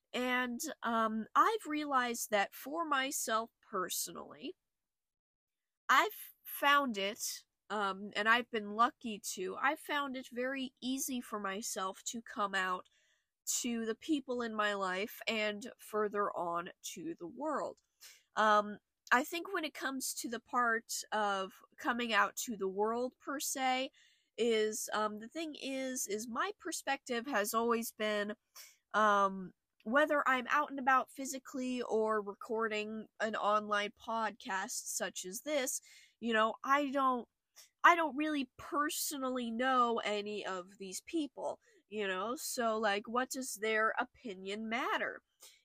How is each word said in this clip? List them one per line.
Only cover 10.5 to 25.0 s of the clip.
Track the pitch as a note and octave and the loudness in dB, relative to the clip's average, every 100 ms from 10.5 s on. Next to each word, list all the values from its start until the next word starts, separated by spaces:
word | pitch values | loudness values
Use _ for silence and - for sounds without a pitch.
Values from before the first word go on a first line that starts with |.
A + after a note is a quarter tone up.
| C4+ B3+ - | -4 -6 -6
easy | B3 C4+ C4 B3+ | -4 -2 -2 -4
for | - G#3 | -4 -6
myself | G3+ G3 - G#3+ F#3+ - - | -4 -4 -6 -4 -4 -6 -8
to | A#3 | -8
come | - - G3+ F#3+ | -8 -4 -2 0
out | F#3 F#3 - _ _ _ _ _ - - | 0 -2 -6 _ _ _ _ _ -4 -2
to | B3 A#3 A3 | 0 -2 -2
the | - | -4
people | - D4 C4 B3 | -2 -2 0 -2
in | A#3 A3 | -2 0
my | G#3 | 2
life | G3+ F#3+ F#3 A3 - - | 2 0 0 -4 -4 -2
and | A3+ G#3+ G#3 B3 - | 0 0 -2 -10 -14
further | - G#3+ G#3+ G#3 G3+ | -6 -2 0 2 0
on | - E3+ E3+ F3 - - | 0 -2 -2 -4 -10 -12
to | F#3+ D#3+ E3+ | -8 -8 -8
the | E3+ | -10
world. | - D#4 C4 E3 - _ _ - - _ - | -6 -4 -2 -4 -8 _ _ -20 -20 _ 2
Um, | G#3+ G#3 G#3 G#3 _ _ - | 6 6 4 -8 _ _ 2
I | A#3+ D4+ | 2 2
think | E4+ F#4 | -4 -4
when | F#4 D#4 | -4 -4
it | |
comes | - C4+ C4+ - - | -4 -6 -4 -6 -6
to | A#3 | -6
the | A3+ | -8
part | - B3 A#3+ A3+ - - - | -2 2 2 2 -2 -10 -2
of | G#3+ G3+ G3 F#3+ - - - | 0 2 0 -4 -10 -20 -4
coming | D#4 A#3+ A#3+ | -2 0 2
out | G#3 G3+ - - | 4 4 0 -8
to | G#3 | -4
the | F#3+ | -2
world | F#3+ G#3+ A#3 B3+ - | 0 0 0 -4 -6
per | - C#4+ | -8 -4
se, | - C4+ C4 B3+ C4+ - - _ _ - | -4 0 0 0 -2 -8 -20 _ _ 0
is, | A#3 A3 G#3+ G#3+ - | 2 4 2 0 -4
um, | G#3 | 0